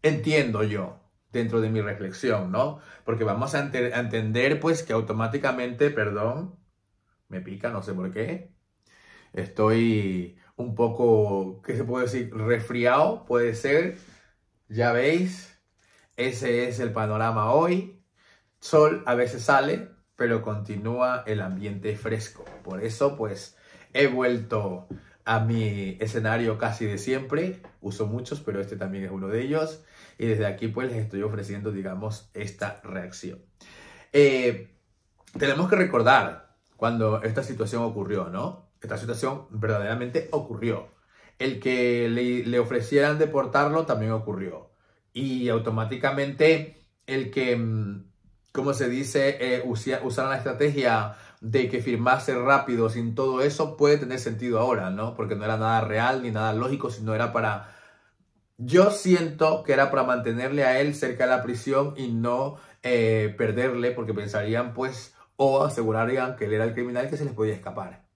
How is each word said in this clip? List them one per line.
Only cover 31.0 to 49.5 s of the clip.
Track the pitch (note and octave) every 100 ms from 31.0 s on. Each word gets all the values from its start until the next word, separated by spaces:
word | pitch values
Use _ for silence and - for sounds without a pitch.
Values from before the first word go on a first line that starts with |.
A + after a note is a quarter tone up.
estoy | G#2+ G2
ofreciendo, | G#2 G#2 G2 G2+ G#2
digamos, | G2 F#2+ F#2 G#2+ G#2+ -
esta | G2 G2+ - G2+ -
reacción. | - F#2+ F2+ - F#2 - _ _ - - - - -
Eh, | C#3+ C#3+ C3 B2 A#2 - _ _ _ _ _ _ -
tenemos | C#3+ C#3 F#3
que | F#3+
recordar | - A#2+ A#2 C3+ G2+ - - _ _ _
cuando | A2+ A#2 A2 A2
esta | A2+ A2+
situación | A2 - G#2+ A#2
ocurrió, | A#2 A2 F#2+ G#2 F2+
¿no? | F#2 D3+ - _ _
Esta | A2 A2
situación | A2 A2+ C3 C#3 -
verdaderamente | A2 A2 G#2 G2+ A#2+ B2 D#3+ -
ocurrió. | D3+ D3 A2 A#2 G2 - _ _ _ - _
El | C3 A#2
que | B2+ B2+ B2 A#2+ A#2
le, | A#2 B2 B2
le | A#2 B2
ofrecieran | A2+ A#2+ A2 C#3+ D3 D3+
deportarlo | D3+ C#3+ C3+ C#3+ D3 D#3+ D#3+
también | A#2 A2
ocurrió. | A2 A2 F#2+ F#2+ D2+ - _ _ _ _
Y | A#2 C3+ B2+ B2
automáticamente | A2+ A2+ A2 A2 B2+ C#3 C#3 C#3 C3 D#3 D#3+ D3+ - _ _ -
el | C3+ A#2+
que, | C3+ B2+ A#2+
mm, | A2+ A2 G2+ G2+ - _ _ _ _
¿cómo | - C3+
se | C3+ B2
dice? | B2+ C3+ C#3 C#3 C3+
Eh, | B2+